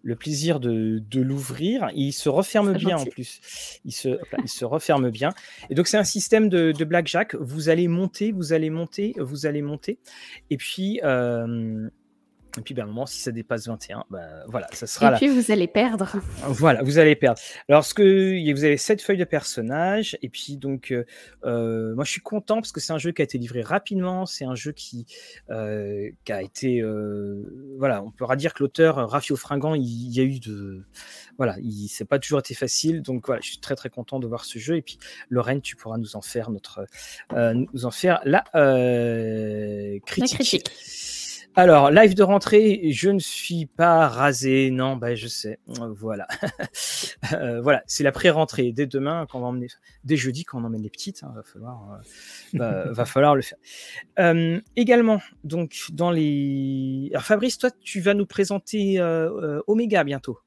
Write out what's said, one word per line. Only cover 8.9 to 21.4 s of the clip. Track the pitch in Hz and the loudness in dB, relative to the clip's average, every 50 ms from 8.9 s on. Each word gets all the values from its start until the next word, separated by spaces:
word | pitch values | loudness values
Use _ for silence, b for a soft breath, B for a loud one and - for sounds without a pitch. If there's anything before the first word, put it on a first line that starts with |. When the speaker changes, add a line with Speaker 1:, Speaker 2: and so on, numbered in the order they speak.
| - - 202 - - | -4 -4 -4 -4 -4
Speaker 1:
vous | - 147 127 147 139 147 | -6 -8 -8 -6 -4 -4
allez | 151 147 147 | -4 -2 -2
monter. | 143 143 151 - - - 233 _ B B B B B B B B B _ | -4 -6 -6 -6 -6 -8 -8 _ B B B B B B B B B _
Et | 147 | -6
puis, | 131 - - - 185 190 196 214 - 165 | -6 -6 -10 -6 -4 -4 -4 -4 -2 0
euh, | 143 131 123 123 120 120 117 117 117 117 117 113 113 110 110 110 113 _ _ _ _ _ _ _ _ _ _ _ _ - | 0 2 2 0 0 -2 -2 -4 -4 -4 -4 -4 -6 -6 -6 -8 -10 _ _ _ _ _ _ _ _ _ _ _ _ -16
et | 120 | -14
puis, | 110 - 135 | -12 -8 -8
ben, | 123 | -8
à | 107 | -8
un | |
moment, | 104 107 120 139 | -8 -8 -8 -8
si | - - - | -8 -8 -8
ça | - 127 | -8 -6
dépasse | 117 117 110 _ 120 113 - | -8 -8 -6 _ -6 -6 -4
vingt | 117 113 - - - | -8 -10 -10 -10 -14
et | 98 | -12
un, | - - _ | -14 -12 _
ben, | 95 92 85 80 78 80 - | -12 -14 -14 -14 -16 -18 -14
voilà, | 113 113 120 92 - - | -8 -8 -8 -8 -8 -12
ça | - 120 | -12 -10
sera | 110 - - 143 139 | -10 0 6 6 6
Speaker 2:
Et | |
Speaker 1:
la | 127 | 6
Speaker 2:
puis, | 110 269 | 6 4
vous | 285 269 254 226 - | 4 4 4 4 4
allez | 214 208 175 | 4 2 2
perdre. | 175 - 208 240 254 226 196 190 - - 202 - - - - - | 2 2 2 2 2 2 -2 -4 -4 -4 -6 -6 -6 -10 -6 -4
Speaker 1:
Voilà, | 139 135 107 151 160 127 110 | -4 0 4 6 6 6 6
vous | 131 131 143 | 2 4 6
allez | 165 160 156 151 | 8 8 8 8
perdre. | - - 127 113 B B B B B B - | 6 4 2 2 B B B B B B 6
Alors, | 143 151 147 | 6 6 6
ce | - - | 4 2
que, | 214 202 190 190 190 190 190 190 | 6 8 8 8 6 4 2 0
y | 180 160 151 | 0 0 0
a, | 143 | 0
vous | 139 147 | 4 4
avez | 151 143 | 4 4
sept | 131 - - 214 208 - | 2 2 0 0 0 0
feuilles | - 202 180 | -2 0 0
de | 175 | 0
personnages. | - - 147 - - - 127 110 113 135 156 170 185 202 220 214 - - - - | -2 -2 -4 -4 -4 -6 -6 -4 -4 -2 -2 0 0 0 -2 -2 -4 -8 -10 -10
Et | 120 | -10
puis, | - - - - 143 | -10 -12 -12 -10 -10
donc, | 139 135 139 139 131 - - | -8 -6 -6 -6 -6 -6 -6
euh, | 131 123 120 B B B B B B B | -4 -4 -6 B B B B B B B